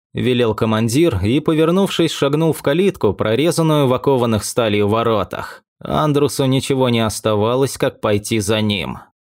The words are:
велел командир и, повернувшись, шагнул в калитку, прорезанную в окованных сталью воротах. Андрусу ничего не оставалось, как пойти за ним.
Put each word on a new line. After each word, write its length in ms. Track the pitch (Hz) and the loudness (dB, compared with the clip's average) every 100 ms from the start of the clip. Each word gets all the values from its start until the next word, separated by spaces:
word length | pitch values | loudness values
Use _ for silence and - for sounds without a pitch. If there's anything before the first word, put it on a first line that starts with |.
| _ | _
велел 420 | - 110 123 120 | -6 -2 0 0
командир 640 | 107 113 110 117 123 170 110 | 0 0 0 0 2 2 2
и, 160 | 95 131 | 0 0
повернувшись, 720 | 156 156 160 180 196 - 165 | 0 0 2 2 0 0 -2
шагнул 400 | - 139 147 165 | 0 -2 0 0
в 100 | 143 | 0
калитку, 520 | - 147 196 175 107 | -2 0 0 0 -2
прорезанную 720 | 95 104 113 160 147 160 151 139 | 0 -2 0 0 0 0 2 2
в 80 | |
окованных 500 | 123 - 135 120 110 | 0 2 2 2 0
сталью 440 | - - 113 104 104 | -2 -2 0 2 2
воротах. 760 | 110 113 110 90 - - - _ _ | 0 2 0 -2 -6 -12 -16 _ _
Андрусу 640 | - - 151 143 143 - 135 | -6 -2 0 2 0 0 0
ничего 420 | 135 - 135 127 | 0 0 0 2
не 120 | 117 | 2
оставалось, 800 | 113 - 110 107 107 127 139 - | 0 -2 -2 0 0 0 -2 0
как 220 | 139 - | -4 -2
пойти 380 | 110 104 101 110 | -2 -2 0 -2
за 200 | 98 110 | 0 0
ним. 380 | 107 104 69 62 - _ | 0 -2 -4 -10 -14 _